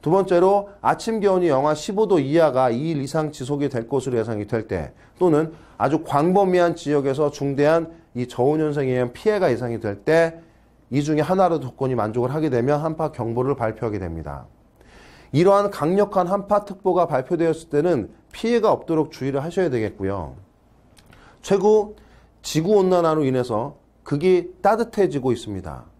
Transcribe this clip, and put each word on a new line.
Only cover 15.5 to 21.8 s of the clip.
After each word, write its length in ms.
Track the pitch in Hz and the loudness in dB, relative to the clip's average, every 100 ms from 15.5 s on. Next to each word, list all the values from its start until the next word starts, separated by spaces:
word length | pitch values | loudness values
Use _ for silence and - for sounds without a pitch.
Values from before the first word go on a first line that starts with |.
| 196 202 | 4 2
강력한 580 | 196 185 196 202 196 175 | -2 0 2 2 0 0
한파 380 | 202 196 208 202 | -2 0 -2 -2
특보가 400 | 185 185 180 165 | -4 0 0 0
발표되었을 640 | 135 - 170 165 160 - | -2 -2 0 0 -2 -2
때는 400 | 147 170 147 92 - _ | 0 2 0 -2 -12 _
피해가 400 | - 220 233 208 | -6 0 2 2
없도록 400 | 127 - 160 151 | 0 0 -2 -2
주의를 320 | - 131 135 | -4 -4 -4
하셔야 260 | 156 180 175 | -4 -2 0
되겠고요. 680 | 127 107 - 95 98 76 65 - _ _ _ _ - _ - - _ | 0 -4 -4 -4 -4 -8 -14 -20 _ _ _ _ -20 _ -20 -20 _
최고 560 | - 202 202 214 | -2 2 4 4